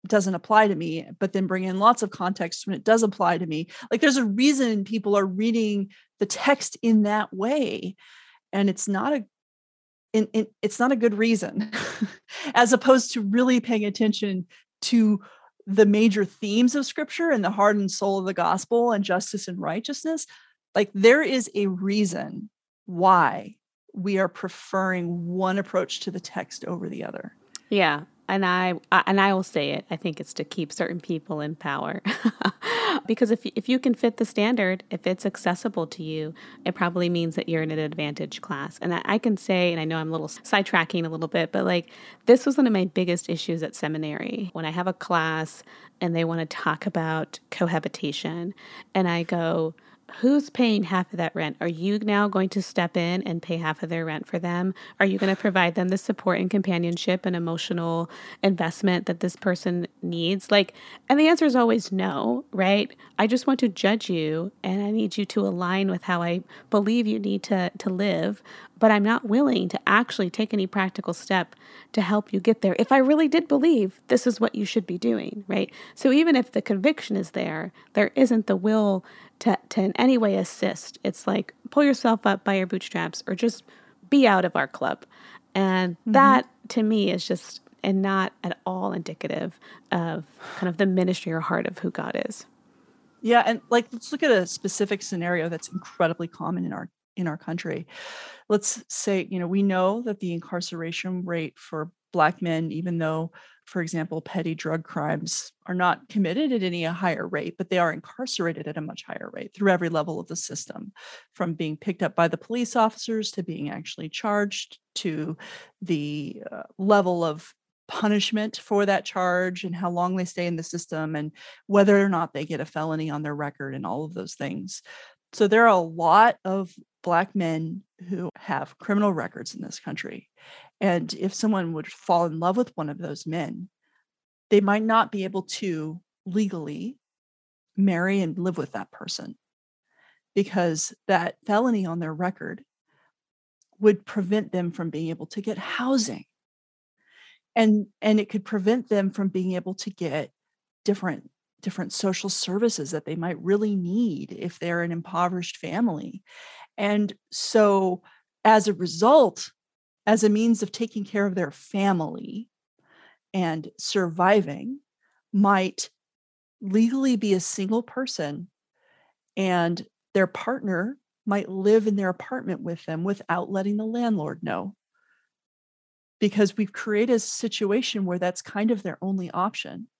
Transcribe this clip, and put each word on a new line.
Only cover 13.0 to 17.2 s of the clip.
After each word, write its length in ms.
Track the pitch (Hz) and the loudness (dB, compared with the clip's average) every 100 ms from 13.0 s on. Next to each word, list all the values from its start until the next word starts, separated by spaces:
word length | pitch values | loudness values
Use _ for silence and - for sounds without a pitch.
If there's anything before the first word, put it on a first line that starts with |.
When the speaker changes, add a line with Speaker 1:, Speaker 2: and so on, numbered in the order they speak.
| - | 4
Speaker 1:
to 80 | 240 | -4
really 360 | 202 226 254 247 | 0 2 4 4
paying 280 | 240 220 208 | 2 0 0
attention 580 | 202 214 208 202 190 175 - _ _ | 2 0 2 -2 -4 -8 -18 _ _
to 400 | - 233 214 202 - - _ _ - | 2 6 6 4 -2 -20 _ _ -2
the 200 | 202 202 | 6 6
major 400 | 208 226 202 190 | 8 6 4 -2
themes 480 | _ 208 214 247 | _ -2 2 4
of 100 | 285 | 2
scripture 460 | 254 - 302 - | -4 -6 -8 -2